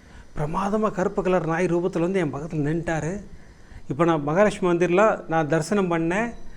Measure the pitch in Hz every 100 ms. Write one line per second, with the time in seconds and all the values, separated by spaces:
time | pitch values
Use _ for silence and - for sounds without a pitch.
0 | - - - - 151 175 196 214 214 -
1 | 185 202 185 185 160 165 180 170 180 180
2 | 170 196 160 139 160 156 143 165 160 160
3 | 151 196 196 - - - - - - 139
4 | 170 165 139 165 208 202 180 170 175 175
5 | 220 - - 165 156 160 156 208 185 165
6 | 165 185 233 - -